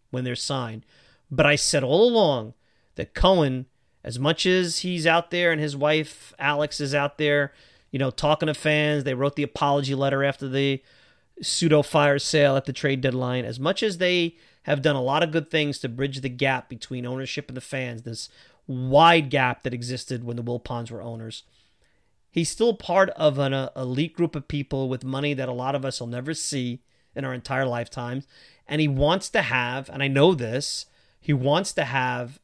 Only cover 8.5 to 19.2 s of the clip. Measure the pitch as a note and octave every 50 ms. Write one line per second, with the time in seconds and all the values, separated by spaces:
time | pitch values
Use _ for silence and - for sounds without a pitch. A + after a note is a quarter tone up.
8.5 | D3 - - D3+ D3+ D3+ D3+ D3+ D3+ D3 C3 C#3+ B2+ B2 C#3 C#3+ - C#3+ C#3+ C3
9.5 | - - D#3 C#3+ C#3+ C#3+ C#3 C3+ C#3 C3+ C#3 C#3 C#3 C3+ C#3 C#3 C3+ - C#3 C3+
10.5 | B2+ C3+ C#3 C#3 C3+ C3+ - _ _ _ _ _ _ _ _ _ _ - - -
11.5 | - - F3 D#3 D3+ D3+ C#3 - - D#3 D3 D3 C#3 C#3+ - - - D3+ C#3+ C#3
12.5 | C3+ C3+ - - C3 - - C#3+ C3+ C3 C3 C3 B2 B2+ B2+ B2 B2+ B2+ A#2 A#2
13.5 | A#2+ B2 C3+ E3 G3 - A#3+ G#3+ F#3 E3+ F#3 F3+ F3+ F3 E3+ E3+ - _ _ _
14.5 | _ _ _ - D3+ C#3 C3 D#3 D3 C3+ B2+ C3 C#3 D#3 E3+ D#3+ D3+ E3 D#3 -
15.5 | - D#3 D3+ D3 C#3 - - B2 A#2 B2 C3+ C#3 C3+ C3+ C3 C3 B2 B2 C3+ C3+
16.5 | C3 B2+ - _ A#2+ A2+ - - B2+ B2 A#2+ A#2+ B2+ C3 C3+ B2+ - D3+ C#3+ -
17.5 | B2+ B2+ - - - C3+ B2+ B2 A#2 A2 A#2+ A#2 A#2 - - - - - - _
18.5 | _ _ _ - C3 B2+ B2+ C3 C3+ D3 E3 E3+ E3+ E3